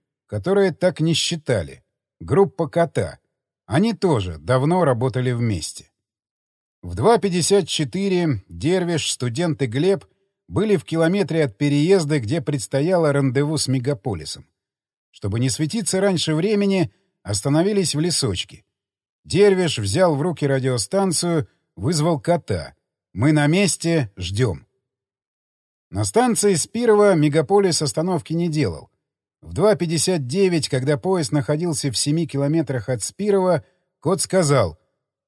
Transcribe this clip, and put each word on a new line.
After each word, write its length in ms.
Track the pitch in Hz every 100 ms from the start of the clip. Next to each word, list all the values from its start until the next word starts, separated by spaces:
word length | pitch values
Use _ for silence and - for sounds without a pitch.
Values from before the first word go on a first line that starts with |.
| _ _ _
которые 440 | 104 131 196 196
так 300 | - 180 -
не 120 | 160
считали. 720 | 156 - 175 - 110 76 - _ _ _ _
Группа 480 | 82 151 196 - 160
"Кота". 500 | 170 170 - 85 - _ _ _ _ -
Они 280 | 123 226
тоже 440 | 190 190 127 90 80
давно 480 | 78 127 143 180 156
работали 480 | 120 131 127 127
вместе. 580 | 120 117 92 - - - _ _ _ _ _ _ _ _ _
В 140 | 87 87
два 220 | 170 233
пятьдесят 500 | 202 175 - 202 170
четыре 760 | - 143 185 196 180 170 113 -
Дервиш, 640 | 85 131 185 175 165 -
студент 500 | - 123 117 175 143
и 40 | 127
Глеб 400 | 123 180 185 - _ _ _ _
были 300 | 90 214 190
в 80 | -
километре 580 | 160 160 202 165 160
от 140 | 143 -
переезда, 640 | 147 143 160 196 147 151
где 180 | 107 165
предстояло 720 | 123 123 - 135 156 185 156
рандеву 460 | 143 135 123 147 156
с 100 | -
мегаполисом. 800 | 131 123 143 127 90 73 - - _ _ _ _ _ _
Чтобы 320 | - 101 110
не 80 | 131
светиться 500 | - 151 226 175 190
раньше 340 | 202 175 -
времени, 600 | 156 196 208 202 190 156 - _ _
остановились 720 | - 101 139 147 190 202 175
в 60 | 143
лесочке. 640 | 175 - 123 90 - - _ _ _ _ _ _
Дервиш 540 | 151 175 208 185 175 -
взял 380 | 101 120 185 143
в 60 |
руки 240 | 147 143 143
радиостанцию, 1000 | 135 131 123 - 196 196 156 175 165 120 _ _ -
вызвал 440 | 110 165 160 151
"Кота". 540 | - 170 - 92 67 - _ _ _
"Мы 200 | 90 139
на 120 | 151 147
месте, 680 | 180 202 - 170 165 113 -
ждем". 480 | 87 98 123 76 - _ _ _ _ _ _ _ _ _ _ _ _
На 140 | 95 107
станции 500 | 220 247 214 208 175
Спирова 580 | - 226 233 208 208
мегаполис 720 | 170 147 151 151 196 196 151
остановки 500 | 147 - 180 170 -
не 160 | 165 175
делал. 400 | 151 113 76 - _ _ _ _ _
В 100 | 76
два 220 | 87 208 190
пятьдесят 500 | 170 160 - 180 123
девять, 440 | 175 190 170 -
когда 280 | 135 131 147
поезд 340 | 185 190 127
находился 600 | 147 131 151 175 147 139
в 60 | 110
семи 260 | 143 160 165
километрах 640 | 139 143 165 151 131 110
от 140 | 120
Спирова, 600 | - - 208 196 185 165 - _ _ _
Кот 220 | 160 190
сказал: 580 | - 190 151 143 90 78 _ _ _ _